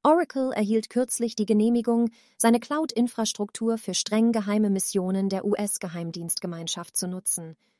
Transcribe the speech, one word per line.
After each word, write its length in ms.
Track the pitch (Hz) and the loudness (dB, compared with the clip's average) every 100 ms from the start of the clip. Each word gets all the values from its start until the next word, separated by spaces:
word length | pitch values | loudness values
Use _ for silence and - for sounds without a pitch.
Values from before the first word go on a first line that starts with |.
Oracle 500 | 294 330 320 269 262 | 6 4 2 -2 -2
erhielt 380 | - 208 220 220 | -2 0 0 0
kürzlich 460 | 240 247 - 233 - | -2 -2 -2 -4 -2
die 100 | 208 | 2
Genehmigung, 640 | 214 220 240 233 233 233 _ _ _ | 4 4 2 2 2 0 _ _ _
seine 240 | 233 240 | 4 4
Cloud-Infrastruktur 1160 | - 294 320 - 240 - 220 - 208 - 226 226 | 2 -4 -2 0 0 0 -4 -2 -6 -2 -2 -2
für 160 | - | -4
streng 380 | 185 - 214 226 | -4 0 2 4
geheime 360 | 226 202 214 208 | 2 0 2 2
Missionen 600 | 190 - 196 185 190 196 | 2 0 0 0 0 0
der 160 | 190 208 | -2 -2
U-S-Geheimdienstgemeinschaft 1500 | 202 202 - 180 170 170 170 170 - 180 165 165 - 175 - | -2 -2 -4 -6 -8 -8 -8 -6 -6 -6 -8 -8 -8 -6 -4
zu 100 | 185 | -4
nutzen. 480 | 185 - - 165 160 _ | -4 -4 -4 -6 -16 _